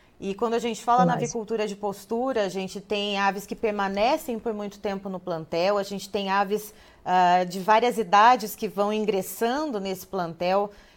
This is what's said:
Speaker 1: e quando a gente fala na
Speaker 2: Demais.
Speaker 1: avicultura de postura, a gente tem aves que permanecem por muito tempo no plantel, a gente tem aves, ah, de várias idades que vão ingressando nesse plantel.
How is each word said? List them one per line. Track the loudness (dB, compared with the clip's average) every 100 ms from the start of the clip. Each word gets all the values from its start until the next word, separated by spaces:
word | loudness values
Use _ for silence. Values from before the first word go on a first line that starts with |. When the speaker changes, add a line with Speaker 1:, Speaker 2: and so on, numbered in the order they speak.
| _ -10
Speaker 1:
e | -8
quando | -2 -2 0
a |
gente | -2 -4
fala | 2 4
na | 4
Speaker 2:
Demais. | 2
Speaker 1:
avicultura | -2 -6 -4 -4 -4
de | -4
postura, | -6 -6 -6 -4 -2 0
a | -2
gente | -4 -6 -8
tem | -6 -4 -2 0
aves | 0 -2 -6
que | -4
permanecem | -4 -2 -2 0 0 0 -4 -6
por | -6
muito | -6 -8 -8
tempo | -6 -6 -6
no | -8
plantel, | -6 -6 -4 0 2 0
a |
gente | -2 -8 -6
tem | -4 0
aves, | 0 0 -2 -6 -18 -20 -12
ah, | 0 4 6 4
de | 2 -2
várias | 2 4 4 0
idades | 4 8 8 6 2 -6
que | -4
vão | -2 0
ingressando | 0 0 0 -2 -2 -2 0 -2 -4
nesse | -4 -8 -6
plantel. | -4 -4 -2 0 2 0 -6 -20